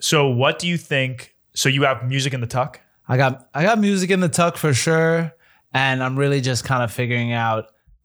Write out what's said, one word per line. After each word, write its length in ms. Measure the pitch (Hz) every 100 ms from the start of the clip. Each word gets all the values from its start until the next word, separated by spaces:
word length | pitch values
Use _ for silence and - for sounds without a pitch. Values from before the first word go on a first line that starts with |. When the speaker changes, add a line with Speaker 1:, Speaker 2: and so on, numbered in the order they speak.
Speaker 1:
So 280 | - 160 139
what 300 | 120 135 -
do 80 | 175
you 80 | 170
think? 560 | - 139 131 120 - _ _
So 140 | - 135
you 140 | 135
have 220 | 139 123 123
music 260 | 135 135
in 60 | 127
the 60 | 117
tuck? 340 | 127 147 - _ _ -
Speaker 2:
I 80 | 127
got, 320 | 135 131 -
I 120 | 139
got 140 | 185 226
music 320 | 202 196 180
in 100 | 190
the 80 | 180
tuck 280 | - 170 -
for 160 | 156
sure. 640 | 123 165 160 160 165 160 - _ _ _
And 280 | 131 135 131
I'm 140 | 127 135
really 240 | 143 143
just 260 | 131 120 -
kinda 200 | 131 117
figuring 440 | - 120 120 120
out, 340 | 117 113 110 - _ _ _